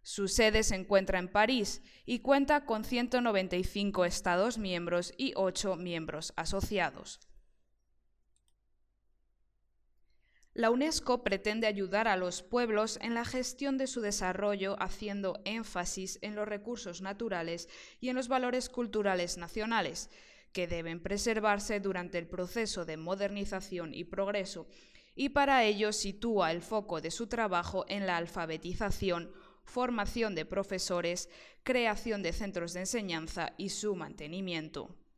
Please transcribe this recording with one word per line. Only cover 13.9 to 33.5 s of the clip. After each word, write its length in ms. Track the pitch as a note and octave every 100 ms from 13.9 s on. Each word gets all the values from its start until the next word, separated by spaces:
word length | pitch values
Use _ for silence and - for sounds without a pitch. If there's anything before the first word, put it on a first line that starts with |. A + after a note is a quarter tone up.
| B3
desarrollo 800 | G#3 G3+ F#3 F#3 G#3 G3+ F#3+ G3
haciendo 640 | F#3+ - G#3 G3+ F#3+ -
énfasis 720 | G3 A3+ G#3+ F3+ F3 - F#3 -
en 140 | G3+ G#3
los 120 | G#3
recursos 540 | G#3 G#3 A#3+ F#3+ F3+
naturales 680 | F#3+ G3+ F#3+ F3+ E3 E3+ - - - -
y 80 | B3
en 80 | B3+
los 120 | A#3+
valores 420 | C4 B3 B3 B3
culturales 680 | - A#3 G#3+ G3+ F#3 F3 F3+
nacionales, 720 | E3+ A3+ G#3+ A#3 E3 E3 - - - - -
que 140 | - E3+
deben 360 | E3+ E3 E3+
preservarse 800 | F3+ G3+ A3 A3 G#3+ G3+ G3+ G#3
durante 360 | G3 F3+ F3 F3
el 120 | E3+
proceso 580 | F3+ F3+ A#3 A3 - E3
de 100 | D#3
modernización 960 | D#3+ G3 G3+ G3+ G3+ F#3+ F#3 F3+ D#3+
y 120 | -
progreso, 640 | F3 F#3+ G3 G#3 F#3 F3+ D#3+ - - - -
y 140 | - C4+
para 340 | C#4+ C#4 C4
ello 280 | A3 G#3 G#3
sitúa 600 | G#3 G3+ G3 A#3 G#3 E3
el 100 | E3+
foco 400 | E3 A3 G3+ E3+
de 80 | D#3+
su 160 | - A3+
trabajo 580 | A#3 G#3+ F3+ F3 F#3+ -
en 200 | G3+ G3
la 100 | E3+
alfabetización, 1120 | E3+ F#3+ E3 D#3+ E3+ F#3 G#3 G3+ G3 E3+ E3 - - -
formación 720 | - - B3 A#3 G3+ A#3+ A3+
de 120 | E3+ D#3
profesores, 840 | F#3 G3 F#3+ - F3 E3+ F3 - - - -
creación 580 | - B3+ A#3 G#3 A#3+ G#3
de 100 | F3
centros 400 | E3+ G3+ F#3+ E3+
de 80 | F3
enseñanza 720 | F#3 A#3+ G3 E3 D#3+ - D#3+